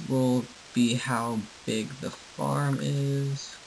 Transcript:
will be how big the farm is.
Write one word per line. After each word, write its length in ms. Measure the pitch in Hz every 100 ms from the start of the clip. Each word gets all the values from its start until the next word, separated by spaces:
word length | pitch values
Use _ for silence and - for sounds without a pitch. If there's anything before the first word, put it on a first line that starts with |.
| -
will 360 | 131 127 123 123 - -
be 200 | 123 120
how 440 | 123 139 120 117 113 101 -
big 240 | - 110 107 139
the 100 | -
farm 680 | - - - 139 139 143 135
is. 760 | 143 143 139 139 139 139 - -